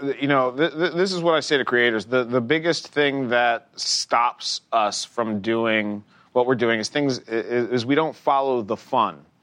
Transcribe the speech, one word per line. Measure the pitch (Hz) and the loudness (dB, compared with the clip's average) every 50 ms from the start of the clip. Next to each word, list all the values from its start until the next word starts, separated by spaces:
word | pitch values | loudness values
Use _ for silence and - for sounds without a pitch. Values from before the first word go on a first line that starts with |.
| 143 139 123 117 | -6 -6 -4 -2
you | 139 139 | 0 2
know, | 143 135 127 127 | 2 2 2 2
th-, | 123 135 160 165 139 | 2 0 0 0 0
th-, | 156 170 175 165 | -2 -2 -2 0
this | 170 185 202 | 0 0 0
is | 190 175 | -2 0
what | 165 170 160 | 0 2 2
I | 151 | 2
say | 135 - 151 135 | 0 0 0 0
to | 120 | 0
creators. | - - 123 120 120 113 110 95 | 2 2 4 4 4 2 0 -2
The, | 113 127 127 123 | 0 0 0 0
the | 113 120 127 | 2 0 0
biggest | 117 117 151 160 160 170 156 - - - | 0 2 0 0 0 0 -2 -2 -4 -4
thing | - 147 147 143 135 139 131 117 | -2 0 0 0 0 -2 -2 0
that | 120 120 120 120 117 110 - _ _ | 0 2 2 2 0 0 -4 _ _
stops | - - - - - - - 143 120 117 120 - - - - - - - _ | -10 -6 -4 -4 -4 -2 0 2 2 2 2 -2 -4 -8 -8 -8 -8 -6 _
us | - 117 107 101 95 - - | 0 0 0 0 -2 -4 -8
from | - - 120 117 110 110 101 | -8 -6 -4 -4 -2 -4 -4
doing | 95 113 113 113 113 113 110 110 104 104 104 101 104 _ _ _ _ _ | -2 -2 0 0 0 0 0 0 -2 -2 -6 -8 -12 _ _ _ _ _
what | _ 127 123 | _ 0 2
we're | 123 131 | 2 2
doing | 113 123 117 113 110 | 2 2 2 2 0
is | 107 - | -2 -2
things, | - 147 143 139 127 - - - | -2 0 0 0 0 -2 -4 -4
i-, | 110 | -4
i-, | 113 | -4
is | 92 98 120 123 120 101 120 127 113 | -4 -2 -2 -2 0 0 -2 -2 0
we | 123 143 | 0 0
don't | 147 160 151 127 | 0 0 -2 -4
follow | - - 151 139 139 135 135 131 123 | -4 -2 0 0 0 0 0 0 -2
the | 107 98 110 - | -2 -4 -6 -8
fun | - - 135 123 110 95 80 71 69 _ _ _ | -6 -2 0 0 0 0 -2 -8 -18 _ _ _